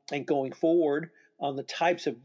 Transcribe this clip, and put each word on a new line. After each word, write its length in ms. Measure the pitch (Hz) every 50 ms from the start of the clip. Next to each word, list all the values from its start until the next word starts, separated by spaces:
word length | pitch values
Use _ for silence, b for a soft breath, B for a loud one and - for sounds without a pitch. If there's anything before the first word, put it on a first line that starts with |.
| _ -
and 140 | 143 143 127
going 280 | - 151 139 135 131 -
forward 580 | - - 165 170 175 160 147 143 151 165 165 b b b b b -
on 180 | - 143 139 139
the 60 | -
types 440 | - - - 165 175 175 170 - 147
of 80 | 113 120 131